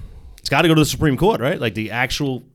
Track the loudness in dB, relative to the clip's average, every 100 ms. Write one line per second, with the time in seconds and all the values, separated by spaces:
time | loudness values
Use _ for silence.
0 | -10 -16 -20 -14 -2 2 4 4 2 0
1 | 0 2 2 2 -2 -2 -4 -4 -6 -4
2 | -4 -4 -4 -6 -10